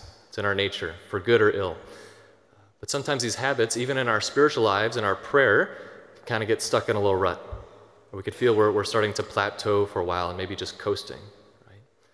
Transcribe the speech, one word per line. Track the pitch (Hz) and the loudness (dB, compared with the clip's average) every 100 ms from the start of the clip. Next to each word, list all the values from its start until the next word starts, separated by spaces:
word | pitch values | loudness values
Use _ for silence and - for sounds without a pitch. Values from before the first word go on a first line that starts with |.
| - - _ | -18 -20 _
It's | - | -4
in | 104 | -2
our | 98 | 0
nature, | 98 - 85 87 - | 0 -2 -8 -10 -8
for | 104 | -4
good | 104 117 | 2 4
or | 104 | 4
ill. | 98 92 80 - - - - - _ _ _ _ _ | 2 -2 -6 -14 -20 -20 -20 -20 _ _ _ _ _
But | - | -6
sometimes | 143 139 139 | -6 -2 -2
these | 123 101 | -2 -2
habits, | 131 127 113 120 | -2 0 0 0
even | 127 135 | -2 -2
in | 120 | 0
our | 107 | 0
spiritual | - 135 147 135 | 0 2 2 4
lives, | 110 98 110 120 | 2 2 0 0
in | |
our | 104 95 | -2 -2
prayer, | - 143 127 110 190 - - - - - - | 0 4 6 4 2 -4 -18 -20 -20 -16 -4
kinda | 110 107 | -2 0
get | 110 | -2
stuck | - 113 110 | 0 0 0
in | 107 | 0
a | |
little | 101 95 | 2 2
rut. | 92 87 - - - - - _ _ | 0 -2 -8 -14 -16 -20 -20 _ _
Or | 98 | -12
we | |
could | 101 | -10
feel | - 123 107 | 0 2 6
we're, | 107 | 4
we're | 101 | 4
starting | 98 117 104 | 2 2 0
to | 101 | 0
plateau | 101 - 101 - 110 101 101 | -4 0 -2 -2 0 0 0
for | 98 | -2
a | |
while | 87 87 87 | -2 -2 -4
and | 90 | -4
maybe | 92 95 | -8 -8
just | 90 - | -10 -8
coasting, | 104 98 - 64 101 - _ _ _ | -4 -4 -6 -16 -18 -20 _ _ _
right? | 101 _ _ _ | -20 _ _ _